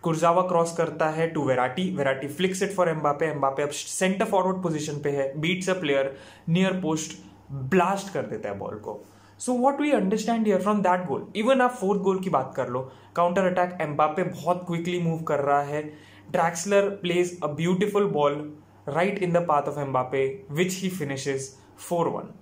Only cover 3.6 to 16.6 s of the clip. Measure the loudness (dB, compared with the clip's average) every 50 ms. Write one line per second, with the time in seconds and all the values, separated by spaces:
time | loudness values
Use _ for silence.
3.6 | -2 -2 -4 -8 -10 -8 -4 0 0 0 2 0 0 2 2 2 2 2 -2 -2
4.6 | -2 -2 -2 -2 -4 -6 -6 -4 -2 -2 0 0 -2 -2 -2 -2 -2 0 -2 0
5.6 | 0 -2 -2 0 0 0 2 2 0 -2 -4 -10 -18 -20 -20 -12 -2 0 2 4
6.6 | 4 2 0 -2 -2 -2 -2 -2 -4 -8 -12 -16 -18 -20 -20 -20 -18 -14 -12 -10
7.6 | -4 2 4 4 4 4 2 -2 -4 -6 -4 -6 -4 -4 -8 -8 -8 -8 -8 -6
8.6 | -8 -8 -8 -8 -10 -10 -12 -12 -14 -20 -20 -20 -20 -20 -18 -10 -4 -2 0 2
9.6 | 2 2 2 2 2 2 2 2 2 2 0 0 0 0 0 2 2 2 2 2
10.6 | 2 2 0 2 4 2 2 2 0 -2 -4 -4 -6 -6 -4 0 2 4 4 6
11.6 | 4 2 2 0 0 0 2 2 2 2 2 2 0 2 2 2 0 0 -4 -4
12.6 | -4 -2 -2 -4 -6 -6 -14 -20 -20 -6 0 2 2 4 4 4 2 4 4 2
13.6 | 0 0 0 -4 -4 -4 2 2 2 2 2 0 -2 -2 -4 -4 -2 0 0 0
14.6 | -2 -4 -4 -4 -2 -2 -2 0 0 0 -2 -2 -2 -2 -2 0 2 2 2 2
15.6 | 2 0 -4 -4 -6 -6 -12 -16 -20 -20 -20 -20 -18 -4 0 0 0 0 0 -4